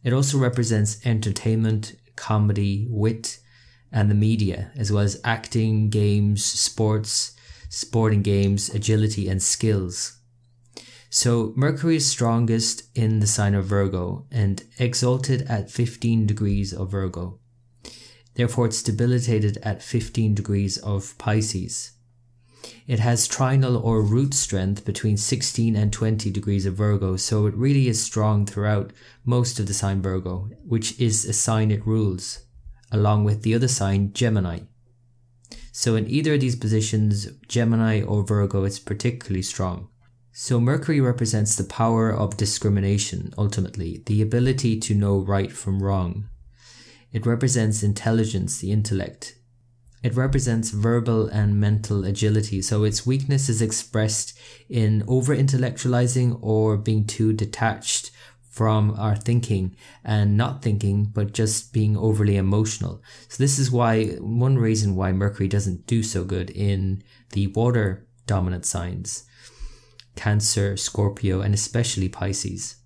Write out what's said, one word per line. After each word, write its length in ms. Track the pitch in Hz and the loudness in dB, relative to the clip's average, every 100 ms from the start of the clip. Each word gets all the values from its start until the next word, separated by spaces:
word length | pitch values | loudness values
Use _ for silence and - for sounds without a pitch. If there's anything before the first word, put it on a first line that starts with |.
It 100 | 123 | 0
also 240 | 127 139 139 | 0 2 2
represents 640 | 127 123 113 110 104 - | 0 0 0 2 0 0
entertainment, 920 | - 110 107 98 113 110 110 110 107 - _ - | -2 0 0 -2 0 2 2 0 -4 -16 _ -16
comedy, 720 | - 107 104 101 101 101 113 | -2 2 2 2 0 0 -2
wit, 480 | 110 110 113 - - _ _ - _ _ | 0 0 -2 -8 -14 _ _ -20 _ _
and 200 | 117 104 | 0 2
the 20 | |
media, 580 | 104 107 110 101 - 101 - | 4 4 2 0 -2 -8 -6
as 140 | 107 | -2
well 100 | 104 | 2
as 180 | 101 98 | 0 0
acting, 680 | 120 113 - 117 110 110 107 | -2 -2 -2 0 2 2 2
games, 560 | 107 104 104 104 104 - | 2 2 4 2 0 -2
sports, 920 | - - - 107 107 107 - - - - - - | -2 -4 0 0 0 -2 -4 -6 -10 -20 -18 -14
sporting 520 | - - 113 110 104 | -12 -4 0 2 2
games, 480 | 101 98 98 98 - | 2 2 4 2 -2
agility, 580 | 110 104 110 107 107 92 | -4 0 2 2 0 -2
and 140 | 95 | 0
skills. 720 | - - 110 101 90 92 - - _ _ _ _ _ - - - - | 0 0 0 0 -2 -6 -10 -10 _ _ _ _ _ -20 -20 -20 -6
So 440 | - 123 117 110 - | -2 2 2 0 0
Mercury 400 | 143 139 165 160 | 0 0 0 2
is 100 | 139 | 0
strongest 760 | - 120 117 113 113 113 - - | 0 0 2 2 0 0 -6 -8
in 280 | - 110 110 | -2 2 2
the 60 | 104 | 2
sign 280 | - 101 101 | 2 2 2
of 80 | |
Virgo 600 | 95 101 98 95 90 95 - | 0 0 0 -2 -4 -8 -6
and 320 | 123 101 95 - - | 0 0 0 -8 -4
exalted 680 | 123 123 123 127 131 131 | -2 0 0 0 0 -2
at 280 | 135 117 95 | 0 -4 -4
fifteen 560 | - 117 - 117 113 104 | -2 -2 0 0 2 2
degrees 460 | 104 104 98 98 | 0 0 0 -2
of 180 | 90 92 | -6 -4
Virgo. 480 | 98 95 90 90 98 _ _ _ _ - - - - _ - | -4 -4 -6 -10 -12 _ _ _ _ -20 -20 -20 -20 _ -2
Therefore, 300 | 120 - 117 | 0 2 0
it's 180 | 110 | 0
debilitated 760 | - 107 120 123 120 110 104 104 | -4 0 2 2 2 2 2 0
at 180 | 110 98 | -4 -6
fifteen 540 | - 117 110 - 110 104 | -4 -4 -2 0 2 2
degrees 420 | 101 101 98 - | 0 0 0 -2
of 400 | - 101 - - | -4 -4 -4 -8
Pisces. 760 | - 107 107 95 90 - - _ _ _ _ _ _ _ - - - | -2 0 0 -4 -6 -8 -12 _ _ _ _ _ _ _ -20 -20 -4
It 120 | 120 | 0
has 260 | 113 120 - | 2 2 0
trinal 520 | - 131 135 131 120 | 0 2 2 2 2
or 240 | 110 113 | 2 2
root 320 | 104 113 139 | 2 2 2
strength 500 | 135 - 95 95 101 | 0 -2 -2 0 -2
between 320 | - 98 110 101 | -4 -2 0 0
sixteen 640 | - 127 - - 113 107 | -2 -2 -4 0 0 2
and 160 | 107 | 0
twenty 360 | - 110 110 107 | 0 0 0 -2
degrees 360 | 98 104 101 95 | -4 -2 0 -2
of 100 | 95 | 0
Virgo, 400 | 104 101 95 92 | 0 2 0 -2
so 300 | - 107 104 | 0 2 2
it 100 | 104 | 2
really 320 | 131 139 127 | 2 4 2
is 160 | 110 | 0
strong 420 | - - 107 107 101 | -2 0 2 2 0
throughout 460 | - 104 104 98 - - - | 0 0 0 -2 -10 -20 -8
most 380 | 120 123 120 - | -2 0 0 -2
of 60 | 98 | -4
the 60 | |
sign 280 | 101 98 98 | -2 0 0
Virgo, 480 | 95 95 92 90 101 - - | 0 -2 -4 -6 -8 -12 -4
which 340 | 113 110 - | -2 -2 -2
is 240 | 120 104 | 0 0
a 80 | - | -2
sign 400 | 104 - 113 107 | -2 0 2 2
it 160 | 104 107 | 0 0
rules, 540 | 110 104 92 - - - - - - _ | 0 0 -2 -8 -14 -16 -20 -20 -20 _
along 320 | 107 104 104 | 0 4 4
with 200 | 104 104 | 2 2
the 120 | 110 113 | 2 2
other 140 | 123 | 2
sign, 420 | - 98 98 98 | 0 0 2 0
Gemini. 480 | - 120 107 90 85 - _ _ _ _ _ _ _ _ - - | 0 0 2 0 -6 -12 _ _ _ _ _ _ _ _ -20 -16
So 240 | - - 110 | -4 0 0
in 100 | 107 | 0
either 240 | 139 156 | 0 2
of 80 | 147 | 2
these 160 | 131 120 | 2 0
positions, 720 | 110 110 107 110 107 101 101 - _ | 0 0 2 2 2 2 -2 -14 _
Gemini 540 | 123 113 113 113 110 | 0 2 2 2 2
or 220 | 101 104 | 0 0
Virgo, 420 | 95 104 101 101 98 | 2 2 2 0 -2
it's 120 | 98 | -4
particularly 640 | - 104 120 123 - 95 | -6 -2 -2 -4 -4 -4
strong. 460 | 95 - 95 90 92 _ _ _ _ - | -4 -4 -4 -6 -12 _ _ _ _ -14
So 200 | - 120 | -2 2
Mercury 420 | 120 135 143 151 | 2 0 0 2
represents 540 | 131 123 113 107 107 - | 2 0 0 0 0 0
the 80 | |
power 480 | 95 - 113 113 113 | -4 0 2 4 2
of 260 | 110 104 104 | 0 -2 -2
discrimination, 960 | 104 - 110 101 98 101 - 90 87 - | -2 0 0 2 2 0 -2 -6 -8 -2
ultimately, 640 | 101 101 92 - 85 - - | -2 0 -4 -4 -8 -8 -2
the 160 | 104 | 0
ability 580 | 110 120 127 135 120 110 | 2 2 2 2 0 -2
to 120 | - | 0
know 240 | 104 101 98 | 2 4 2
right 340 | 95 101 98 | 2 0 -2
from 300 | - - 95 | -6 -4 -2
wrong. 480 | 98 98 90 95 104 - - - - - - - _ | 0 0 -2 -4 -10 -14 -20 -20 -20 -20 -20 -20 _
It 140 | 113 113 | -4 -2
represents 560 | 117 127 120 110 107 | 0 2 2 0 0
intelligence, 800 | 104 101 113 113 110 101 92 - | 0 0 0 2 0 -2 -4 -4
the 120 | 92 | -2
intellect. 640 | 107 104 98 - - - - _ _ _ _ _ _ | -2 0 -2 -4 -10 -20 -20 _ _ _ _ _ _
It 100 | 123 | -2
represents 560 | 113 131 135 120 113 110 | 0 0 0 0 0 -2
verbal 560 | 104 110 120 113 113 107 | -2 0 2 2 0 0
and 340 | 107 107 101 | 2 2 2
mental 460 | 104 107 107 104 92 | 2 2 0 -2 0
agility, 560 | 98 107 107 107 98 | 0 2 2 0 -2
so 220 | 95 107 | -2 0
its 200 | 107 107 | 0 0
weakness 460 | - 135 135 139 135 | -2 -2 0 0 0
is 140 | 110 | 0
expressed 760 | 110 - - 110 110 107 - - - - _ | 0 -2 -4 -2 0 -2 -6 -12 -20 -20 _
in 340 | 120 107 107 107 | 0 2 2 2
over-intellectualizing 1300 | 127 127 139 135 131 123 - 127 123 123 127 123 117 | 0 2 2 2 2 0 -2 0 2 2 2 0 0
or 380 | 110 110 110 104 | 0 2 4 2
being 300 | 107 110 104 | 2 0 0
too 260 | - 110 | 0 0
detached 760 | 110 107 - 113 - - - - - - - - | 2 -2 -2 -2 -2 -4 -6 -6 -18 -20 -20 -20
from 440 | - 110 110 107 | 0 2 4 2
our 240 | 104 107 104 | 0 0 0
thinking 600 | - 120 120 101 92 - - - | 2 0 2 0 0 -6 -20 -16
and 340 | - 107 104 101 | -2 2 4 4
not 240 | 127 135 | 2 -2
thinking, 440 | 117 104 104 101 104 | -2 0 2 2 0
but 280 | 104 104 | 0 -2
just 400 | - 107 107 - | 0 0 0 -2
being 240 | - 107 104 | 0 2 2
overly 400 | 110 104 104 101 | 2 4 4 4
emotional. 640 | 95 104 110 - 87 87 - - - | 2 2 0 -2 -6 -8 -16 -20 -20
So 160 | - | -2
this 140 | 139 135 | 0 2
is 140 | 135 | 0
why, 380 | 123 117 110 107 76 | 2 2 2 0 -4
one 400 | 92 113 127 135 | -4 0 2 4
reason 360 | 113 110 104 92 | 2 2 2 0
why 180 | 92 | 0
Mercury 340 | 95 101 101 95 | 0 0 0 0
doesn't 400 | 101 101 90 - | 0 -2 -4 -2
do 160 | 117 | -2
so 200 | 110 101 | 0 -4
good 280 | 90 90 90 | -4 -4 -6
in 500 | - 101 98 98 95 - _ _ | -4 -2 0 -2 -4 -8 _ _
the 160 | 101 101 | -4 -2
water 580 | 101 120 117 104 95 - _ - | 0 0 2 0 -2 -12 _ -2
dominant 400 | 101 90 90 - | 0 0 -2 -4
signs, 560 | 90 87 90 90 - - _ - - - - _ _ - - | -6 -6 -8 -10 -12 -14 _ -20 -14 -14 -14 _ _ -20 -6
Cancer, 600 | 107 107 104 - 101 98 | 0 0 2 0 0 -2
Scorpio, 640 | - - 101 101 104 95 | -6 0 -2 0 -2 0
and 120 | 101 | 0
especially 560 | 101 - 120 117 - 92 | 0 0 -2 -2 -2 -4
Pisces. 680 | - 101 95 - 92 - - | -4 -6 -4 -6 -8 -12 -14